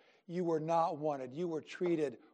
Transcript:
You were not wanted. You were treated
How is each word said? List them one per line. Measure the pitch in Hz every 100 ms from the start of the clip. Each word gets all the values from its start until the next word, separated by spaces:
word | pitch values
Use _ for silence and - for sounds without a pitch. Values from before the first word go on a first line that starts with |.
| _ _ -
You | 170
were | 170 160
not | 156 165 165 151
wanted. | 151 139 127
You | 139 175
were | 160
treated | - - 180 165 143 117 -